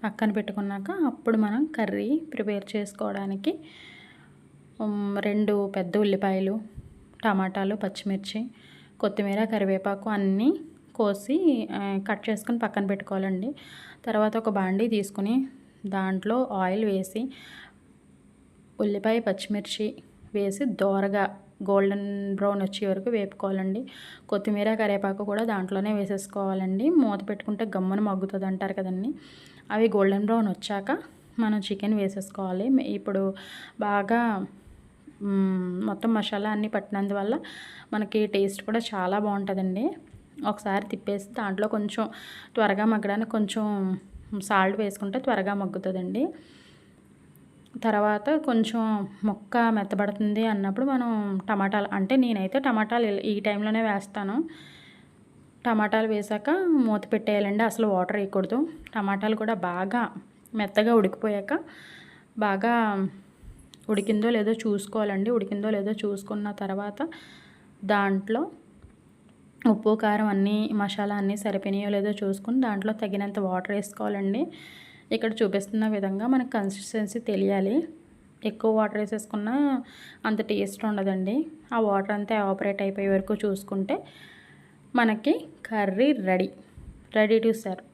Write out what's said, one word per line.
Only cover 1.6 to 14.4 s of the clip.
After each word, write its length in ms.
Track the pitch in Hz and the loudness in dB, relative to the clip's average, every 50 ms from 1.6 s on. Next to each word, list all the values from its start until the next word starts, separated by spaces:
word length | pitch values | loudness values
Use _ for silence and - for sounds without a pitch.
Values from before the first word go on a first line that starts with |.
| 294 | 0
కర్రీ 580 | 311 - - 220 190 202 202 208 220 285 320 320 311 | 0 0 -2 -2 0 0 -2 0 0 0 -2 -2 -6
ప్రిపేర్ 440 | - - 208 208 208 202 196 - - | -6 -4 -2 -2 -2 -4 -6 -4 -4
చేసుకోవడానికి, 800 | 214 208 202 - - 220 208 202 202 196 196 196 196 196 311 - 320 - - - - - - - - - - - - - - - - - - - - - - - - | -4 -4 -4 -6 -6 -4 -4 -4 -4 -4 -4 -4 -2 -2 -2 -4 -4 -10 -18 -20 -20 -20 -20 -20 -20 -20 -20 -20 -20 -20 -20 -20 -20 -20 -20 -20 -20 -20 -20 -8 -4
ఉమ్, 380 | 220 214 208 208 202 202 202 202 | -4 -2 0 0 -2 0 -2 0
రెండు 540 | 202 208 202 214 214 202 208 202 202 196 196 | 0 0 2 2 2 2 2 2 0 0 -2
పెద్ద 200 | 196 185 175 175 | -2 -4 0 2
ఉల్లిపాయలు, 640 | 208 214 202 196 196 202 196 190 190 190 190 202 226 214 - - - - - - - - - - - - | 2 4 4 4 2 2 2 2 2 0 0 -2 -4 -6 -10 -16 -16 -18 -18 -20 -20 -20 -20 -20 -2 0
టమాటాలు, 500 | 220 196 190 190 190 190 202 196 196 208 | 2 2 2 2 0 0 -2 -2 0 -2
పచ్చిమిర్చి, 720 | 202 - 190 196 - - 202 196 190 196 - - 220 233 254 - - - - - - - - - - | -2 -4 -6 -6 -6 -4 -4 -4 -4 -4 -6 -6 -6 -6 -8 -10 -18 -20 -20 -20 -20 -20 -20 -6 -2
కొత్తిమీర, 440 | - 202 196 - 202 196 196 208 220 | -2 -2 0 0 -2 0 2 0 0
కరివేపాకు 680 | 214 220 208 202 190 196 190 190 208 196 196 196 226 | 0 2 0 2 2 2 0 0 -2 -4 -2 -4 -4
అన్నీ 500 | 214 202 196 196 190 196 220 285 392 - - - - - - - - | -2 2 2 2 2 4 4 4 2 2 -4 -14 -20 -20 -20 -20 -2
కోసి, 760 | - 220 202 202 202 - - 269 339 392 330 269 226 214 208 | 0 2 2 2 -2 -2 -2 0 4 4 4 4 4 0 -4
ఆ, 280 | 208 202 202 196 196 196 196 - | -4 -4 -2 -2 -2 -2 0 -2
కట్ 220 | 208 202 - - | -2 -2 0 -2
చేసుకొని 280 | 214 214 214 - 240 233 | -2 -2 -2 -2 -2 0
పక్కన 280 | 233 202 208 214 202 | 0 0 0 -2 0
పెట్టుకోవాలండి. 680 | 190 202 196 - - 196 190 190 196 190 180 196 254 294 - - - - - - - - - - | 0 -2 -4 -4 -4 -2 -2 0 0 -2 -2 -2 -4 -6 -8 -14 -20 -20 -20 -20 -20 -20 -10 -6
తర్వాత 300 | 240 214 214 214 214 214 | -2 2 2 2 2 2
ఒక 120 | 226 | 0